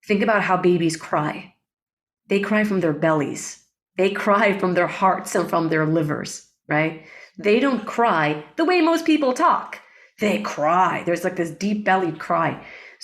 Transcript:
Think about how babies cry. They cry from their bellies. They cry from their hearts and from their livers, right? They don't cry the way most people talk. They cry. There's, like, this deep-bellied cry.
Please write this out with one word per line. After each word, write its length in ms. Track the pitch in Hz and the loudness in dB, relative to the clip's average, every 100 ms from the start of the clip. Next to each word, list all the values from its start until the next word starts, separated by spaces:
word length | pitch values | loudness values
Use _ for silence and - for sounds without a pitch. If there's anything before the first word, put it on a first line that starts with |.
| - | -2
Think 160 | 202 | -2
about 200 | 226 214 | 0 -2
how 140 | 175 180 | 0 0
babies 400 | 175 175 165 156 | 2 2 0 -4
cry. 580 | - 170 151 - - _ _ _ _ _ _ _ _ | -4 -4 -2 -6 -14 _ _ _ _ _ _ _ _
They 120 | 196 | -2
cry 240 | 202 214 | 0 0
from 160 | 208 190 | 2 0
their 120 | 165 | 0
bellies. 720 | 147 160 156 135 - - - _ _ _ - | 0 0 0 -2 -6 -12 -16 _ _ _ -2
They 140 | 196 | 0
cry 480 | 196 - 202 214 196 | 0 0 2 2 2
from 160 | 190 | 0
their 120 | 180 170 | 0 0
hearts 480 | - 196 180 - | 2 2 2 -2
and 140 | 202 170 | -4 0
from 200 | 170 160 | 0 0
their 180 | 160 156 | 0 2
livers, 600 | 160 151 147 - - - _ - | 0 0 -4 -8 -12 -18 _ -4
right? 360 | 151 156 160 - - - - | -2 0 -4 -18 -20 -20 -4
They 220 | 190 226 | 2 2
don't 260 | 277 247 - | 2 0 -4
cry 580 | - 233 170 151 151 - - | 0 2 4 2 -2 -8 -2
the 80 | |
way 160 | 330 359 | 2 4
most 240 | 320 330 | 4 2
people 280 | 330 302 277 | 2 2 2
talk. 480 | 254 330 - - - - - - _ | 2 2 2 -4 -16 -20 -20 -20 _
They 200 | 107 107 | -2 -2
cry. 600 | 104 - 147 175 175 135 | -4 -2 0 2 2 0
There's, 200 | - 170 | -2 -2
like, 120 | 180 185 | -2 -4
this 140 | 170 | -6
deep-bellied 680 | - 202 214 208 190 180 156 | -2 -4 -2 2 2 0 -4
cry. 460 | - 170 160 135 - - - - | -4 0 0 -4 -14 -20 -20 -20